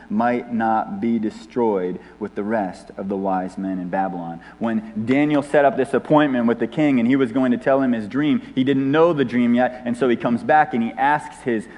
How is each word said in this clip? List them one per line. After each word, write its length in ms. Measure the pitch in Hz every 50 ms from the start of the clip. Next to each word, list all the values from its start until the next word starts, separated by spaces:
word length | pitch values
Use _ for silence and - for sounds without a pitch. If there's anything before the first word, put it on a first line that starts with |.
| - -
might 440 | 104 107 117 123 123 120 117 - 120
not 460 | 110 113 113 110 110 - - 101 98
be 180 | 104 117 117 117
destroyed 840 | 107 107 104 - - - - 123 120 113 104 95 90 90 90 90 - - - -
with 160 | 107 101 -
the 80 | - 101
rest 480 | 104 107 92 95 90 80 - - - - -
of 120 | 101 98
the 80 | 104 95
wise 400 | 98 95 92 92 92 92 - -
men 220 | 95 95 95 95
in 100 | 90 90
Babylon." 520 | 87 95 95 95 92 87 85 82 82 82 - - - -
When 460 | - 117 113 110 107 - - 107 110
Daniel 360 | 113 131 139 147 151 151 143
set 240 | 139 - - 151 -
up 120 | - 117 120
this 160 | 131 - -
appointment 540 | 123 - - 156 151 151 147 131 123 117 117
with 120 | 117 117
the 80 | 120 110
king 320 | - - 151 147 139 123
and 80 | 113 120
he 80 | 135
was 160 | 139 135 120
going 200 | 110 135 131 127
to 60 | 123 117
tell 240 | - 143 135 135
him 120 | 135 127 120
his 140 | 113 107 101
dream, 340 | 107 131 151 151 135 117 - - -
he 100 | 135 131
didn't 280 | 131 139 135 135 135
know 220 | 139 156 165 175 175
the 120 | 143 135
dream 300 | 117 117 123 123 117 120
yet, 260 | 123 127 123 123 - -
and 120 | 120 117 -
so 100 | 139 127
he 80 | 120
comes 280 | 117 - 131 120 113 101
back 320 | 113 156 156 151 143 -
and 80 | 120 113
he 80 | 117
asks 460 | - - 123 139 147 151 147 - - - -
his 240 | 131 117 110 101 - -